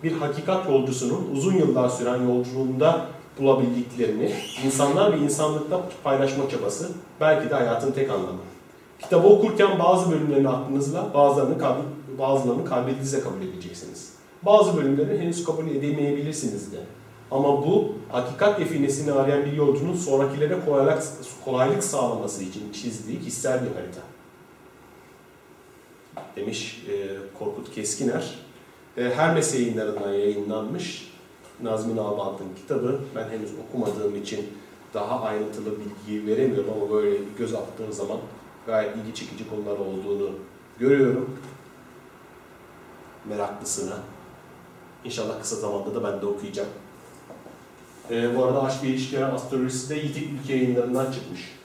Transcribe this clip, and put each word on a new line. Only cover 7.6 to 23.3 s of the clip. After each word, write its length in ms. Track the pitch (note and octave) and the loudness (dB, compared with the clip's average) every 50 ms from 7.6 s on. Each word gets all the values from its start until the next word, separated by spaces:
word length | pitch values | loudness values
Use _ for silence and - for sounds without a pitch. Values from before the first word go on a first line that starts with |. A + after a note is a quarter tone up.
| A#2+ A#2 - - C3+ C3+ | 2 2 2 0 0 0
tek 180 | - C3+ C3+ - | 0 0 0 0
anlamı. 300 | G2+ G2 F#2 F2+ F2+ F2+ - - - - - - - - - - - - | 0 -2 -2 -4 -6 -8 -10 -14 -18 -20 -20 -20 -20 -20 -20 -20 -18 -16
Kitabı 280 | - - F3+ E3 F3 | -2 4 4 8 10
okurken 520 | G3+ G#3 G3+ A3 A3 - - G3 G3 F#3 E3+ | 10 10 10 8 2 4 4 4 4 4 4
bazı 320 | E3+ F3 F#3 F3+ F3+ E3+ | 6 6 6 6 6 2
bölümlerini 380 | D#3+ D3 D3+ D3 C#3 C#3 C3+ C3 | 2 2 2 4 4 4 4 4
aklınızla, 640 | B2+ - - C3+ C3+ C#3 C#3 C#3 D#3 F3 C#3+ - - | 2 0 -2 -2 -2 0 0 0 -2 -2 -4 0 4
bazılarını 440 | C#3+ C#3+ C#3+ C#3 C#3 C3+ B2+ - - | 6 6 8 8 6 4 2 0 0
kalbi-, 580 | - - - C#3 C#3+ C#3 - - - C3 C3 | 2 0 0 0 -2 -6 -8 -12 -12 -12 -6
bazılarını 480 | C3 C3 C3+ C#3 C3+ B2+ B2 A#2+ C3 - | -2 0 2 2 2 2 2 0 0 0
kalbinizle 560 | - B2+ B2 B2 C3 C3+ C#3 C3+ C#3 C#3 C3+ | 0 0 0 0 0 -4 -4 -4 -2 -2 -2
kabul 200 | - - G2 - | -2 -4 -6 -6
edeceksiniz. 720 | - - - - - F3+ - - - - - - - - - - - - - - | -8 -8 -8 -10 -12 -12 -14 -14 -14 -14 -14 -16 -16 -18 -20 -20 -20 -20 -20 -4
Bazı 360 | F3 G3 G#3+ G#3+ - - F3 | 4 8 8 8 8 8 4
bölümlerini 440 | D#3 C#3 C3+ C#3 C#3+ D3+ C#3+ - D#3+ | 2 2 2 2 2 2 2 0 0
henüz 220 | E3+ F3 E3+ - - | 0 -2 -2 -2 -2
kabul 220 | D#3+ D#3 D#3+ D#3+ | -2 -2 -2 -2
edemeyebilirsiniz 1040 | D#3+ C#3 C3+ C#3+ D3 D3 D3 C#3+ C#3+ C#3+ C#3+ C#3+ D#3 - - - A2+ G2+ G2+ - - | -2 -2 -2 -2 -2 0 0 0 0 0 0 -2 -4 -4 -4 -4 -4 -4 -4 -8 -10
de. 60 | - - - - - - - - - - - - | -10 -12 -12 -14 -16 -20 -20 -20 -20 -20 -12 -4
Ama 360 | C3+ C3+ C#3+ C#3+ C#3+ C#3 - | 0 2 4 4 4 4 4
bu, 260 | E3 G3 - - - - - - - | 4 4 4 4 2 -4 -8 -10 -4
hakikat 480 | - B2 B2 - - - G3+ G#3 G3+ - | -2 -2 -2 -2 0 4 4 4 4 4
definesini 520 | D#3+ - D#3 C#3+ C#3 C3+ - - D3 D3+ | 0 -2 0 0 2 2 0 0 0 2
arayan 340 | C#3 C3+ C3+ C#3 C#3+ C#3+ C#3+ | 2 4 4 4 4 2 2
bir 80 | C#3+ C#3+ | 0 2
yolcunun 420 | D3+ D3 C#3 C3+ - - F3 F3 | 4 4 4 4 4 2 0 -2
sonrakilere 640 | F3 - C#3+ C3+ C3+ C#3 C3+ C#3 C#3+ D3+ D3 C#3 B2 - | -2 0 2 4 4 4 2 2 0 0 0 0 0 0
kolaylık, 380 | D3+ C#3+ C#3 C#3 D3 D#3 D#3+ - - - - - - - - - | 2 4 4 6 4 4 2 -2 -6 -10 -12 -14 -14 -16 -12 -8
kolaylık 380 | C3+ B2+ B2+ C3+ C#3 C3+ C3+ - | -4 0 2 2 4 2 0 0
sağlaması 600 | - C#3+ C3+ B2 A#2 A2+ G#2 G#2 G2+ - F#2+ F#2+ | -2 -2 0 0 0 0 -2 -4 -6 -6 -6 -8
için 280 | F#2 - G#2+ G#2 G#2 | -8 -8 -10 -10 -10
çizdiği 480 | - - - A#2+ G#2+ - - A2 - - | -10 -8 -8 -8 -8 -8 -8 -8 -8 -6
kişisel 340 | - - | -6 -8